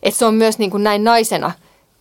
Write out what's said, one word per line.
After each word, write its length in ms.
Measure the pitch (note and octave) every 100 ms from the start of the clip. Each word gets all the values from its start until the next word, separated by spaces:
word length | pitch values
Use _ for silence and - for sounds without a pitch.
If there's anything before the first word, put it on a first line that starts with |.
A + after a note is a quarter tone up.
Et 120 | -
se 100 | - A3+
on 80 |
myös, 240 | A3 A3 G#3+
niinku, 200 | G3+ G3+
näin 260 | G#3+ G#3
naisena, 480 | A3 A#3 A3 F3 - - _ _ _ _